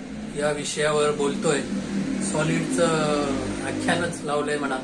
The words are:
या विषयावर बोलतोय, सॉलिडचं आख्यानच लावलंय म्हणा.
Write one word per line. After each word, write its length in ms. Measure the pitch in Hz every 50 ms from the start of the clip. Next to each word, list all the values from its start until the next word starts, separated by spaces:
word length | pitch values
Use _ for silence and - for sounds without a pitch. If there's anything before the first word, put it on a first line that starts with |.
| - - - - - - - 147
या 140 | 147 151
विषयावर 600 | 147 147 143 - - 156 151 151 151 151 147 147
बोलतोय, 500 | 147 147 143 139 131 - - 160 147 139 131 - - - - - - - - - - - - -
सॉलिडचं 560 | - 151 156 160 165 165 160 - - 175 170 165 160 156 151 147 147 147 147 135 135 135 131 - - - -
आख्यानच 560 | 143 - - - - - 170 170 160 - -
लावलंय 360 | - 151 147 147 143 151 147 147
म्हणा. 200 | 143 139 135 123